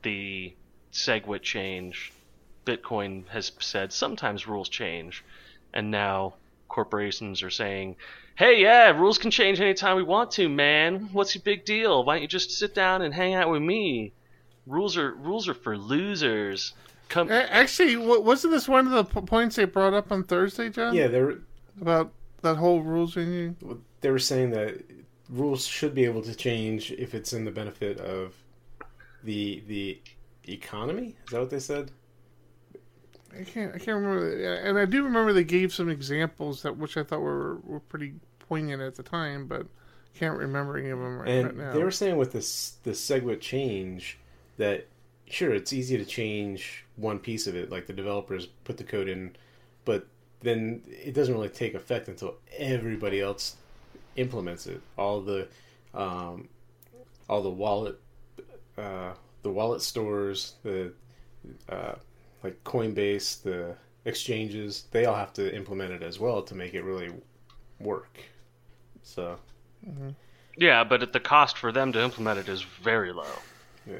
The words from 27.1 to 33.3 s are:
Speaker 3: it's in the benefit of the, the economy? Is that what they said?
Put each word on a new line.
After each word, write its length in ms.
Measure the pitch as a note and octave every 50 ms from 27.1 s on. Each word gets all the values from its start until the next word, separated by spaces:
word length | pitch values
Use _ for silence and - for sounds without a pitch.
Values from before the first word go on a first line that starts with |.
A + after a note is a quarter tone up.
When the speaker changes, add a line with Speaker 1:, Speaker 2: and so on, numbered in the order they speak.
| -
Speaker 3:
it's 180 | A2 G#2+ - -
in 120 | A#2 A2+
the 60 | G#2+
benefit 480 | - G#2+ G#2+ G#2 G2+ - - G2+ G2+ G2
of 360 | F#2+ F#2 F#2 F#2+ F#2+ F#2 F#2 - _ - - - _ - - - - - - - - - - - -
the, 400 | A2 G#2+ G#2 G#2 G2+ G2+ - G#2+
the 340 | G#2 G#2+ G2+ G2 G2 F#2 - _ - - - - - - - _ -
economy? 680 | F2+ - - - - G#2 A2 C3 E3 G#3 B3 A#3 - _ -
Is 60 | -
that 80 | A#2+ A#2
what 100 | B2+ B2+
they 80 | C#3 C#3
said? 300 | C3 - D3 C#3+ C#3+ C3 - _ _ _ _ _ _ _ _ _ _ _ _ _ _ _ - - _ - _ _ _ _ _ - _ -